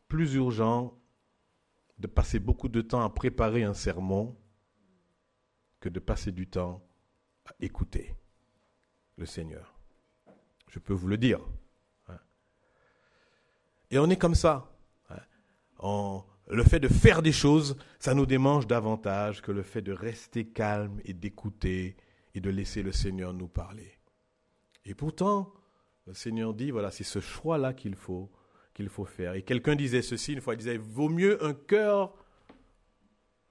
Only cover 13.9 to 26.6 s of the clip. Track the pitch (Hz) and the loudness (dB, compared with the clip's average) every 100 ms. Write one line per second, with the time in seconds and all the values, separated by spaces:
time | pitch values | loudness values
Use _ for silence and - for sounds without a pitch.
13.9 | 131 160 185 170 165 165 139 - - _ | 4 6 6 4 6 4 2 -2 -20 _
14.9 | _ - 92 - _ _ _ _ - 98 | _ -20 -20 -20 _ _ _ _ -8 -4
15.9 | 101 101 98 - _ - 113 113 165 127 | -2 -2 -6 -12 _ -4 4 4 6 4
16.9 | 113 220 165 160 135 143 156 143 135 - | 8 8 8 4 4 6 6 4 -4 -12
17.9 | - 135 139 131 131 135 143 110 117 110 | -6 0 2 4 4 4 4 2 0 0
18.9 | 110 104 98 104 98 - 101 95 113 98 | -2 -2 -2 -2 -4 -6 -6 -6 -6 -6
19.9 | 98 113 110 - 117 113 117 104 104 104 | -6 -8 -10 -8 -6 -6 -2 -2 -2 -4
20.9 | 101 - 87 101 - 104 98 95 92 92 | -8 -10 -10 -10 -8 -12 -6 -4 -4 -6
21.9 | - _ _ _ 98 98 95 95 107 95 | -10 _ _ _ -8 -4 -4 -4 -6 -2
22.9 | - 101 92 90 92 90 95 87 107 - | 0 -2 -2 -6 -8 -8 -8 -8 -14 -20
23.9 | _ _ _ _ _ _ _ _ _ 101 | _ _ _ _ _ _ _ _ _ -14
24.9 | 98 151 156 190 202 185 - _ _ _ | -8 -6 0 0 0 -2 -12 _ _ _
25.9 | _ 95 95 117 113 113 107 | _ -20 -12 -6 -4 -4 -4